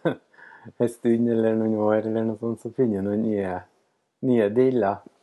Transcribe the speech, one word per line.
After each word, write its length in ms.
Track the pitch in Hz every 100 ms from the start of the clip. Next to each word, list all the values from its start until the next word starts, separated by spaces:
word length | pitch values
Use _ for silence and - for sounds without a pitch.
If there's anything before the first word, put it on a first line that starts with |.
<laughs> 760 | 165 - _ - - - 117 -
en 80 | 120
stund 400 | - 120 117 120
eller 260 | 113 113 110
noen 200 | 110 107
år 280 | 107 107 110
eller 180 | 110 113
noe 120 | 107
sånt, 220 | 117 113
så 140 | 117
finner 220 | 123 123 98
jeg 80 |
noen 180 | 101 104
nye, 420 | 113 104 92 90 - _ _ _ _ _
nye 260 | 135 120 101
diller. 500 | 113 131 123 98 101 - _